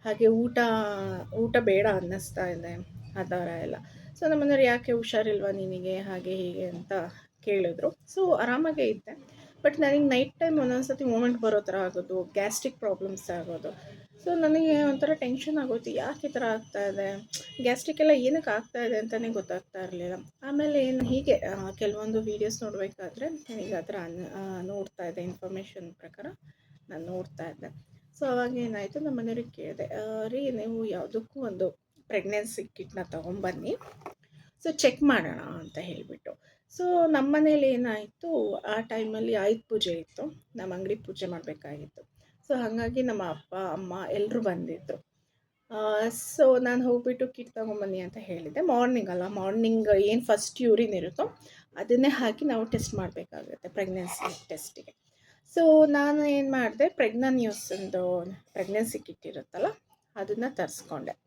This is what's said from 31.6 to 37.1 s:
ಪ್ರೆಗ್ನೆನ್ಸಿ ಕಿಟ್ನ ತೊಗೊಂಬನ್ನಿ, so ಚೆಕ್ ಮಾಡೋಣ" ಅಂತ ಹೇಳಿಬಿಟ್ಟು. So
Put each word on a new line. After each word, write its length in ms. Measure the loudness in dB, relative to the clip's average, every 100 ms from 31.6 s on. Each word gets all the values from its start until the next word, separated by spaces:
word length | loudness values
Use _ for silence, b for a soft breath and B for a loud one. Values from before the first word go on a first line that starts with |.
| -2 -4 _ _ _
ಪ್ರೆಗ್ನೆನ್ಸಿ 580 | -4 -2 -4 -4 -8
ಕಿಟ್ನ 340 | -12 -12 -12 -10 -8
ತೊಗೊಂಬನ್ನಿ, 640 | -8 -8 -4 -4 -4 -6 -6 -8 -18 -18 -18 b b b _
so 80 | -6
ಚೆಕ್ 300 | 2 2 4
ಮಾಡೋಣ" 380 | 4 4 2 -6
ಅಂತ 380 | -10 -12 -10 -10
ಹೇಳಿಬಿಟ್ಟು. 520 | -10 -12 -14 -16 -16 -18 b b _ -4
So 320 | 2 4 6